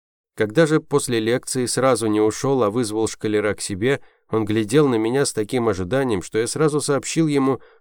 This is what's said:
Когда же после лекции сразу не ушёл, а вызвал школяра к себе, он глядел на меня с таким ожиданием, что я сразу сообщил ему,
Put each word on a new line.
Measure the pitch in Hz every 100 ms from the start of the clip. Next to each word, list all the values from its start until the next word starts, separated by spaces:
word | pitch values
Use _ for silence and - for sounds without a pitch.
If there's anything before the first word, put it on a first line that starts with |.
| _ _ _ -
Когда | 107 107 160
же | 156
после | - 147 135 117
лекции | 110 123 - 131 123
сразу | - 131 117 113
не | 107
ушёл, | 107 - 135 135
а | 107
вызвал | 113 113 107 110
школяра | - 110 107 104
к | 98
себе, | - 95 120 135 - _ _
он | 110 107
глядел | 110 104 135 143
на |
меня | 117 110 131 139
с |
таким | - 107 127 113
ожиданием, | 92 90 131 135 98
что | - 110
я | 117
сразу | 123 156 143
сообщил | 131 139 - 160 160
ему, | 139 135 131 - _